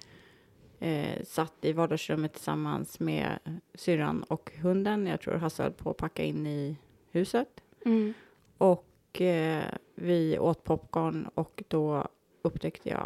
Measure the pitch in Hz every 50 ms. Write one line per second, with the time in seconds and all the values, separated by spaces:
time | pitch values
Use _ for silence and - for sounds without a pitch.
0 | - - - - - - - - _ _ _ - - - - - - 170 156 147
1 | 151 - - - - - - 160 160 156 - - - 156 156 165 165 147 156 156
2 | - - 160 156 156 156 - - - 147 151 151 151 147 147 - 151 - - -
3 | 165 160 156 151 139 147 156 - - 160 160 180 _ _ _ - - 180 170 151
4 | 147 147 156 - - - 160 - - - - 156 165 180 185 196 196 208 214 214
5 | 196 175 156 151 - - - 165 170 160 - - 135 139 - - - - 156 -
6 | 156 160 - 156 156 151 147 151 151 151 147 147 143 143 156 143 - _ _ _
7 | _ _ - 170 190 - - 233 285 - _ - _ _ - _ - 240 226 220
8 | 214 214 233 - - - _ _ _ _ _ - 185 190 175 175 - _ _ _
9 | _ _ - - 180 180 170 160 160 160 160 151 - - - - _ _ - -
10 | 175 175 175 170 160 160 156 - - 170 160 - - - 160 - - - - 170
11 | 160 160 160 156 - - - 160 160 - - - 208 - - 156 151 151 147 139
12 | - - _ _ _ _ _ _ - - - - - 156 - - - - - -
13 | -